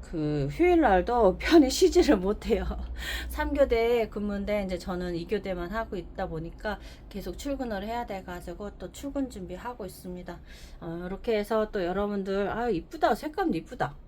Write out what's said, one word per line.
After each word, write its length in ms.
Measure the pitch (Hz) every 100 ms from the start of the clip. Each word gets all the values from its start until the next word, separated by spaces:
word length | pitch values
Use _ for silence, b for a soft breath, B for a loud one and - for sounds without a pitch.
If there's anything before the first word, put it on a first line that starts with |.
그 460 | - 170 151 151 139
휴일 280 | 143 349 339
날도 560 | 269 185 180 240 208 180
<laughs> 20 |
편히 280 | - 330 262
쉬지를 500 | - 370 339 320 214
못해요. 460 | 185 208 - 202 185 - - B B B B
삼 240 | - 302
교대 560 | 285 269 233 233 240 214
근무인데 540 | 208 208 202 202 208
이제 140 | 190 175
저는 380 | 180 180 180 170
이 100 | 170
교대만 460 | 208 196 180 175
하고 240 | 220 226 196
있다 320 | 170 - 185
보니까 500 | 160 165 - 214 196 B B -
계속 280 | 202 185 -
출근을 460 | 285 277 247 202
해야 240 | 202 233 233
돼가지고 720 | 190 185 175 175 175 202 196
또 140 | 180
출근 360 | - 277 277 262
준비하고 540 | 214 175 180 233 247
있습니다. 540 | 190 - 180 180 175 175 B B B B
어, 220 | 170 165 180
이렇게 300 | 196 - 214
해서 320 | 208 220 214
또 120 | 214
여러분들, 640 | 175 185 208 202 196 196 202
아, 200 | 214 240
이쁘다. 460 | 175 - 330 320 247
색감도 420 | 302 302 349 170
이쁘다. 380 | - 254 139 -